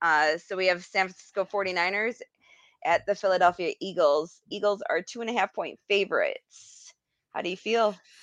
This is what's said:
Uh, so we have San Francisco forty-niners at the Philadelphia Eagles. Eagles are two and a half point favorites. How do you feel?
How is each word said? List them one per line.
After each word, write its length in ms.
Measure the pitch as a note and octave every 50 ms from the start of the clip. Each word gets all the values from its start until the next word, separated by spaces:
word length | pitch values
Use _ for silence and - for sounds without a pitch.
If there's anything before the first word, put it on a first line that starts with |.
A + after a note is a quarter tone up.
Uh, 360 | E3+ E3 D#3 D3+ D#3 D3+ D#3 F3
so 180 | - - G3
we 120 | F#3 F#3 F#3
have 180 | F3+ F3 F3+
San 220 | - - G3 F#3+ F#3
Francisco 360 | F#3 - - - - G3+ F#3
forty-niners 800 | - - G3+ G3 F#3 F3+ F3 F3 F#3 G3 G#3 A3 A#3+ A#3 - - - _ _ _ _ _ _ _ _ _ _ -
at 200 | D#3+ E3+ F3 -
the 100 | G3 G3+
Philadelphia 580 | - - F#3+ F#3 F3+ F3+ F3+ F3 - F3 D#3 - -
Eagles. 580 | F3 F#3+ E3+ F3+ D#3+ C#3+ C#3+ D3+ D#3+ E3+ - _ _ -
Eagles 320 | F#3+ G3+ G3+ G#3 G3+ G3+ - -
are 120 | C#3+ E3+
two 180 | F3+ - - A#3
and 100 | A#3 A3+
a 40 | A#3+
half 200 | A3 F#3+ - -
point 240 | A3 F3 D3+ - - _ -
favorites. 1040 | G3+ G3 F#3+ - D#3+ A#2 E2+ B1+ G1+ - - _ - - - - - - - - - _ _ _ _ _ _ _ -
How 80 | -
do 80 | - F3
you 80 | F#3 -
feel? 360 | - G#3+ A3+ A#3 A3+ G#3+ F#3+ F3+ _ _ - -